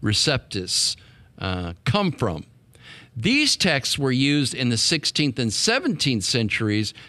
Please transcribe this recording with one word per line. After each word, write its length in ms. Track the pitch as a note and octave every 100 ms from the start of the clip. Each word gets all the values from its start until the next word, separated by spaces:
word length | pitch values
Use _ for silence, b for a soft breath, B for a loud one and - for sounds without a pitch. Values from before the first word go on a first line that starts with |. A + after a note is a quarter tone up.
Receptus, 920 | G#2 G#2 - C3 - G2+ F#2 - - - B B B -
uh, 340 | F#2+ F2+ F2 E2+
come 280 | - G#3 F#3+
from. 320 | - A2+ E2 - - _ B B B B -
These 380 | C#3 C#4 D4 -
texts 420 | F#3 C#3+ - -
were 140 | C#3
used 420 | B2+ C3+ D3 C3
in 140 | B2 B2
the 80 | A2+
sixteenth 640 | - E3 - - D3 A#2+
and 120 | A#2
seventeenth 760 | G2 - B3 D#4 E3 C#3+ A#2
centuries 680 | F#2 B2+ A2 - A2 G#2 G#2+ B